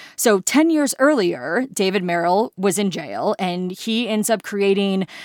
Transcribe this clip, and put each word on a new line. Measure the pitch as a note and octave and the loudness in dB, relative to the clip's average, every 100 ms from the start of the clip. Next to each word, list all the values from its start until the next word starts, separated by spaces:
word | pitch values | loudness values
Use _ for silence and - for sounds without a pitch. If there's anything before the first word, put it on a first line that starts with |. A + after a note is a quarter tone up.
| - - | -20 -2
So | A#3 G3 | 2 2
ten | - C#4 E4 | 2 2 4
years | D#4 C#4 - | 2 0 2
earlier, | C#4 C#4+ F3 D3+ C3 G3+ C4 | 2 4 0 -2 -4 -4 -4
David | - F#3+ G3 | -2 0 0
Merrill | F3+ F3 E3+ F#3+ - - | 0 0 2 2 0 0
was | G3 F#3 | -2 0
in | G3+ | -2
jail, | D3 C#3+ G2+ E3+ - | -2 -8 -4 -4 -2
and | F#3 F3+ F3+ | -4 -4 -6
he | F#3+ A3+ A3+ A#3 | -6 -4 -2 -2
ends | G#3+ G#3+ | -2 0
up | G#3+ | -2
creating | - G3+ G3 G3 G3 F#3+ F#3 - | -4 -2 2 2 2 -2 -4 -10